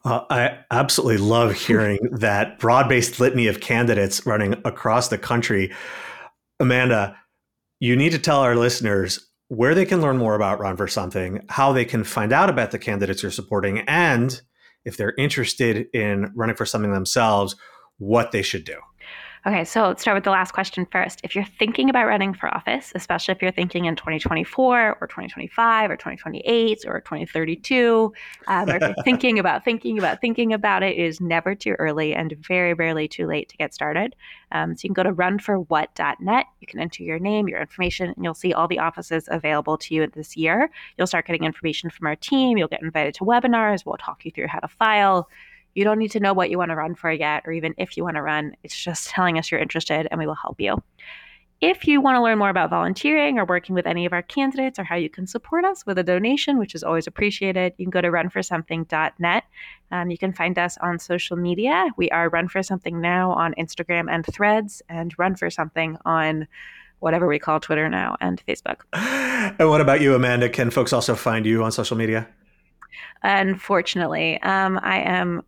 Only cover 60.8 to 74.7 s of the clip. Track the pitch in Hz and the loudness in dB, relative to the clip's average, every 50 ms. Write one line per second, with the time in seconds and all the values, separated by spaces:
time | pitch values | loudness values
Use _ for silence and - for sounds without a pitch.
60.8 | - 175 175 170 - - 175 170 - - 175 170 175 175 175 175 220 254 302 349 | -4 -4 -4 -4 -4 -4 -4 -2 -2 -4 -4 -2 -2 -2 -2 0 0 0 2 2
61.8 | 381 339 240 - 180 165 - 165 170 165 165 165 175 180 - 190 190 - 196 185 | 0 0 0 -2 -2 0 2 0 0 2 0 0 -2 -2 -2 -4 -4 -2 -6 -6
62.8 | _ 170 170 170 165 175 175 180 185 185 175 - 165 165 156 - 165 160 - - | _ -6 -6 -4 -2 0 0 2 2 0 0 0 0 -2 -2 -6 -8 -8 -8 -10
63.8 | 170 - 175 170 170 170 165 165 160 - - - 208 208 214 220 214 202 - - | -6 -2 -2 -2 -2 -2 -4 -4 -4 -6 -4 0 2 4 4 2 0 -4 -12 -18
64.8 | - _ 165 165 165 170 160 - 175 190 190 180 - 170 - - 160 156 _ 165 | -18 _ -8 -6 -6 -8 -4 -2 0 0 0 -2 -4 -6 -4 -4 -6 -4 _ -4
65.8 | 165 160 156 160 - - 165 160 156 156 156 156 156 - _ - - - - - | -4 -4 -4 -4 -2 0 2 2 2 2 0 -2 -4 -8 _ -20 -20 -20 -20 -20
66.8 | - _ _ _ - 160 160 170 175 175 147 151 - - 156 156 - - 160 151 | -20 _ _ _ -2 0 2 2 2 2 0 0 0 0 -2 -2 0 -2 -2 0
67.8 | 156 156 - 92 92 - - - - - - 185 _ - - - _ - - - | 0 0 0 -2 -2 -2 -4 -2 -2 -2 -2 -4 _ -6 -6 -4 _ -8 -8 -8
68.8 | - _ - 165 208 254 262 269 262 254 262 262 226 190 202 - 160 160 151 151 | -10 _ -8 -6 -4 -2 -2 -2 -2 -2 -2 -2 -2 -4 0 2 4 6 6 6
69.8 | 151 139 135 147 151 139 135 123 123 127 123 120 120 120 - - 127 117 - 139 | 6 6 4 6 6 4 4 4 4 2 2 2 2 0 0 0 0 0 2 0
70.8 | 123 - - 120 113 - 120 - - 123 113 110 107 110 113 113 113 113 107 - | 0 2 2 0 2 0 -2 0 0 0 0 0 2 2 2 2 2 0 0 -2
71.8 | 113 - 123 113 113 110 110 113 113 - _ _ _ _ _ _ _ _ _ _ | -2 -2 -2 -2 0 0 0 -2 -4 -6 _ _ _ _ _ _ _ _ _ _
72.8 | - _ - - - - - _ - 202 196 196 190 190 196 190 - - 196 180 | -20 _ -20 -20 -20 -20 -16 _ 0 2 2 2 2 0 -2 -4 -2 0 0 0
73.8 | 175 - - 190 175 147 156 160 165 165 160 - - - 190 190 190 190 | 0 0 -2 -2 -2 -2 -2 0 0 -2 -2 -2 -2 0 0 2 2 0